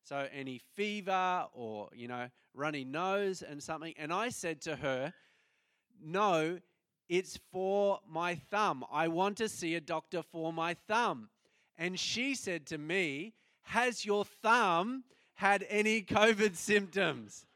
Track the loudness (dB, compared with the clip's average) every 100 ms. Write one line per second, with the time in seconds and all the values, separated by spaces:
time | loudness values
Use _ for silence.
0 | -6 -6 -6 -6 -10 -10 _ -4 -2 -2
1 | 0 2 2 0 -2 -8 -8 -6 -10 -12
2 | -10 -8 -8 _ _ -4 -4 -4 -6 -4
3 | 0 0 0 -4 -8 -12 -8 -8 -8 -10
4 | -4 -2 -4 -4 -6 -6 -6 -4 -2 -2
5 | -4 -8 _ _ _ _ _ _ _ _
6 | -6 0 4 4 2 -4 _ _ _ _
7 | _ -2 -2 -12 _ -4 0 2 2 2
8 | -4 -4 -2 -4 -2 2 2 0 -4 0
9 | 0 2 0 0 -4 -4 -4 -4 -2 -6
10 | -2 -6 -6 -6 -4 -2 -2 -4 0 2
11 | 2 -2 -8 _ _ _ _ -6 -4 -2
12 | -4 -2 -2 -2 -4 -6 -6 -8 -2 0
13 | 0 -2 -8 -14 _ _ -2 2 2 0
14 | 0 0 0 -2 4 6 6 4 2 -4
15 | -10 _ _ 0 4 4 2 0 2 2
16 | 2 6 6 6 2 0 2 2 2 0
17 | 0 -2 -10 -18 -20